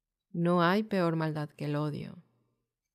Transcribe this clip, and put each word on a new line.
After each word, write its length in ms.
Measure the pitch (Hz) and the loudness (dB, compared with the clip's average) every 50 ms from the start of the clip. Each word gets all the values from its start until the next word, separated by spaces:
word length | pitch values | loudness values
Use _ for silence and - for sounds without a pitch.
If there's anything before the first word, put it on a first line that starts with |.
| _ _ _ _ _ _ | _ _ _ _ _ _
"No 300 | - 170 170 175 175 175 | -4 0 2 4 4 4
hay 220 | 165 175 190 220 220 | 4 4 4 2 0
peor 320 | 214 202 190 170 165 165 | 0 0 0 2 2 0
maldad 340 | 165 160 156 151 156 147 - | 0 -2 -2 -4 -6 -8 -8
que 160 | _ - 147 | _ -8 -6
el 100 | 147 147 | -4 -2
odio, 480 | 147 151 151 143 - - - - 175 - _ _ _ _ _ _ _ _ _ _ _ _ _ | -2 -2 -4 -4 -8 -10 -12 -14 -18 -20 _ _ _ _ _ _ _ _ _ _ _ _ _